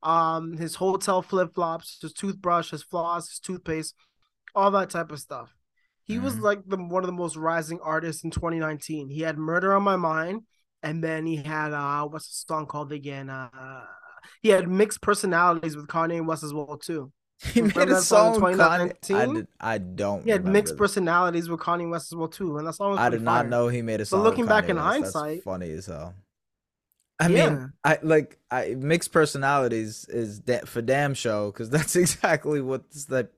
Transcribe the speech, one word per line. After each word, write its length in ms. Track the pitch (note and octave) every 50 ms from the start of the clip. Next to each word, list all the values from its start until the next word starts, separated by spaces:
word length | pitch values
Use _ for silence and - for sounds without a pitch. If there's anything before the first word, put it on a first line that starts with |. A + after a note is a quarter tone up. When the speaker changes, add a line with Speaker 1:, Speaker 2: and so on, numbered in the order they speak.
| -
Speaker 1:
um, 540 | D#3 E3 E3 E3 D#3+ E3 E3 D#3+ E3 E3
his 180 | D#3+ E3+ D#3+ -
hotel 440 | - F#3 F#3+ F#3+ F#3+ F#3+ - F#3+ F#3 F3+
flip-flops, 760 | - - F#3+ F3+ F3 _ - F3 E3 E3 E3 - - - -
his 140 | - D#3 D3+
toothbrush, 560 | - - G3 F#3+ G3 G3 F3+ F3 E3+ E3 -
his 120 | - D3+ -
floss, 460 | - - F3 E3 E3+ E3+ F3 D#3+ -
his 100 | - -
toothpaste, 540 | _ - F#3 F3+ _ - D#3+ D#3+ D#3 - - _ _ _ _ _ _ _ _ _ _ - _
all 160 | G#3 G3 G3+
that 180 | G3 G3+ F#3+ F#3+
type 240 | - F3 E3 D#3+ D3+
of 80 | C#3+
stuff. 340 | - _ D3 B2+ A#2 - _ _ _ _ _ _ _ _ _ _ _
He 160 | _ G#3 A#3+
was, 160 | B3 C4+ B3
Speaker 2:
Mm-hmm. 60 | A3 G#3+
Speaker 1:
like, 160 | G#3 G3+ G3+ F#3+
the, 100 | F#3 G3 F#3
one 240 | F3+ F3 E3+ F#3 F#3
of 60 | F3+
the 40 | F3+
most 240 | F3 F3 E3 D3
rising 420 | D#3 D#3 E3 E3 E3+ D#3+ D3 E3 F3+ -
artists 420 | D#3 D#3 D#3 D#3+ E3+ D#3 - -
in 60 | E3
twenty 280 | D#3 - - E3 E3 E3
nineteen. 500 | D#3+ D#3 D#3 D3 - - D#3+ D#3 C#3+ C3+
He 100 | C#3 D3+
had 160 | D#3+ D#3+ D#3
Murder 380 | D3 D#3 D#3 E3 F3 F#3 F#3+ G3
on 80 | G3 G3+
My 140 | G3 F#3+
Mind, 460 | F#3 F3 E3 D#3+ D#3 D#3+ E3+ F#3+ A3 A3+ _ _ _ _ _ _ _
and 220 | - D#3 D#3 E3 D#3+
then 240 | D#3+ D#3+ D#3+ D#3
he 80 | E3 E3
had, 380 | D3+ C#3 D3+ D#3 D#3 D3+ D3+ D3+
uh, 320 | D3 C#3+ C#3 C#3+ D3 D3
what's 220 | D3+ D3+ D#3 - -
the 240 | - - - - E3
song 120 | D#3 D3+
called 260 | C#3+ - D3 D3+ C#3 D3
again? 360 | D3 C3+ C#3+ C#3 C#3 C#3 C3+
Uh, 200 | C3+ C3 C3 B2 _ C3 C3 C3 C3+ C3 A#2+ - G2 - - - - - _ - - _
he 100 | _ A3
had 180 | G3 F#3 F3+ E3+
Mixed 340 | F3+ F#3+ G#3 G#3 - - -
Personalities 720 | - G#3 G3+ - G3 F3 E3 F3 F3+ E3+ E3 D#3+ E3 D3
with 120 | D3 D3 D3
Kanye 360 | - E3 E3 E3 E3+ E3+ D#3+
West 200 | D#3+ D#3+ D3+ D#3
as 100 | D3+ C#3+
well, 220 | D3+ D3 C#3 D3 D3
too. 320 | - - E3+ D#3 C3+ C3+ _ _ _
Speaker 2:
<laughs> 160 | _ _ _ -
He 180 | - - A#3
Speaker 1:
Remember 200 | A#3 G#3+ F#3 F3
Speaker 2:
made 80 | F#3+ F#3+
a 60 | -
Speaker 1:
that 80 | F#3 F3
song 320 | - G#3+ G#3 G#3+ A3 A3+
in 60 | A3
Speaker 2:
song 100 | F#3+ F3+ F#3
with 80 | F#3
Kanye. 0 |
I 160 | E3+ D#3+ E3+
Speaker 1:
twenty 180 | F3 F3 F3+ - _ - - G3
nineteen? 200 | G3+ B3 B3 C#4+
Speaker 2:
did, 140 | E4 - - _ _
I 180 | - A2+ A2+ -
don't 440 | F#3+ F3+ - - G3+ G3+ G2+ G2 -
Speaker 1:
He 80 | -
had 120 | G#3+ F#3+ F3+
Speaker 2:
remember 100 | F#3 F#3+
Speaker 1:
Mixed 220 | G3+ G#3 - -
Speaker 2:
that. 40 | -
Speaker 1:
Personalities 680 | G#3 G3+ G3+ G#3 F#3 E3+ E3+ F3 F3+ F3+ E3+ E3+ E3 E3
with 100 | E3+ D#3+
Kanye 320 | - - E3+ F3 F3 E3+
West 220 | E3+ E3 D#3+ - E3
as 40 |
well, 120 | E3+ E3 D#3+
too, 280 | E3 - G3 F3 D3
and 120 | D3 D3+ E3
that 60 | D#3+
song 160 | - G3+ G3+ G3+
was 80 | -
Speaker 2:
I 80 | A#2 B2
Speaker 1:
pretty 80 | A#2 A2+
Speaker 2:
did 60 | A2+
not 160 | A#2 A#2 A#2+
Speaker 1:
fire. 80 | A#2+ A#2
Speaker 2:
know 180 | A#2+ A#2+ A#2+
he 160 | A#2+ B2 B2 A#2
made 140 | A2+ A2
a 80 | G#2+ G#2+
Speaker 1:
But 0 |
Speaker 2:
song 180 | - - F#3+ G#3
Speaker 1:
looking 220 | A3+ - - A#3+
Speaker 2:
with 40 | A3
Speaker 1:
back 160 | G#3+ G#3+ G3
Speaker 2:
Kanye 20 | E3+
Speaker 1:
in 80 | F#3
Speaker 2:
West. 240 | E3 D3+ E3+ A3 C#4+
That's 140 | D4 - F#3+
Speaker 1:
hindsight, 260 | D#3+ D3+ D3+ D#3 E3+ F#4+
Speaker 2:
funny 300 | - F#2 F2+ F2+ E2+ D#2
as 140 | D#2+ F2+
hell. 280 | F#2+ F2 D2+ D#2 F2 F#2 G2 _ _ _ _ _ _ _ _ _ _ _ _ _ _ _ _ _ _ _ _
I 100 | D#3 E3+
Speaker 1:
Yeah. 200 | F3 - E3 D#3
Speaker 2:
mean, 220 | D3 C#3 B2+ C3+ - _ _
I, 160 | C#3+ D#3+ - -
like, 360 | D#3 D#3+ D#3 C#3+ - - _ _ _
I, 260 | B2 B2+ A#2+ D#2+ A2+ C3
Mixed 320 | C3 C#3+ D#3+ F3 - -
Personalities 960 | - F3 D#3 D3 - C#3+ C#3 C3+ C#3+ C#3+ C3 B2 A#2 A2+ A2 G#2+ A2 - - -
is 300 | - A#2+ A#2 G#2+ G#2 G#2+
da-, 280 | - - B2 A#2 -
for 160 | - - A#2+ A#2
damn 320 | A2+ C3 C#3 D3 C#3+ C3+
show, 360 | - - A#2+ G#2+ G#2 G#2 G#2
'cause 180 | G2+ - A#2 A2
that's 280 | B2+ D#3 D3+ - -
<laughs> 0 |
exactly 640 | F3+ F3+ F3 - - - G3+ E3 D3 - D3+ D3+ D3
what's 460 | C3+ B2+ C3 C3 - _ - C#3+ C#3
the 220 | - B2+ C3 B2 - _